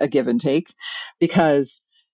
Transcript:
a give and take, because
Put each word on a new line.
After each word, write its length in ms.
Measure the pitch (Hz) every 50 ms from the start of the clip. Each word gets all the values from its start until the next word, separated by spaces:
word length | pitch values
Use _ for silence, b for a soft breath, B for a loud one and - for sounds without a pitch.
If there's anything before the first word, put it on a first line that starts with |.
a 60 | -
give 220 | 135 113 139 123 123
and 120 | 233 240
take, 280 | - 143 135 - - - B B B B B B B B B -
because 600 | 170 165 - 180 165 156 143 143 135 - - - _ _ _ _ _ _